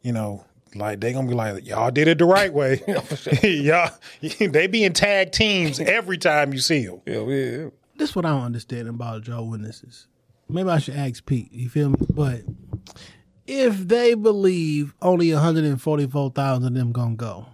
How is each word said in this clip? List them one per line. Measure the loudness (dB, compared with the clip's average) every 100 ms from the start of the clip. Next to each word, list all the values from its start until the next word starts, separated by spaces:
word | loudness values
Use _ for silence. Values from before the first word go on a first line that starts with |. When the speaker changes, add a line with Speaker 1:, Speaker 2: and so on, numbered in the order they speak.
Speaker 1:
you | -4
know, | -4 -4 -8 _ _ _ -8
like, | -8 -4
they | -4
gonna | -4 -4
be |
like, | -2 -4 -8 -8
"Y'all | -2 0
did | 2 4
it | 4
the | 6
right | 6 4
way." | 0 0 0
<laughs> |
Speaker 2:
<laughs> | -2
Yeah, | -4
for | -4 -10
sure. | -2
Speaker 1:
<laughs> | 2 2
Y'all, | 2 2 2 2 -4 -20 -12
<laughs> | -12 -2
they | 2 2 2
be | 2
in | 2
tag | 2 2 2 2
teams | 2 2 2 0 0
every | 0 0 0 0
time | 2 4 2
you | 0
see | 0 0 -2
'em. | -10 -8
Speaker 2:
Yeah, | -6 -4
yeah, | -2 -4 -6
yeah. | -10 _ _ -6
Speaker 3:
This | -4
is | -2
what | 0
I |
don't | 0
understand | -2 -6 -8 -10 -8
about | -8 -8 -10
Jehovah's | -10 -10 -8
Witnesses. | -8 -10 -14 -20 -20 _ _ _ _ _
Maybe | -4 0
I | 0
should | -2 -6
ask | -6 -6 -4
Pete, | -4 -4
you | -10 -4
feel | 0 2
me? | 2 0
But | -2 -2 -4 -12 -16 -14 -14 -14 -20 -20 -20 _ _ -8
if | 0 2 0 0
they | 4 4
believe | 4 2 4 2 2 0 0 -2 _
only | 2 4 4
a | 4
hundred | 2 2 2
and | 0
forty-four | -2 0 0 -2 -2
thousand | -2 0 0 0
of |
them | 0 -2
gonna | 0 -2 -4
go | -8 -10 -18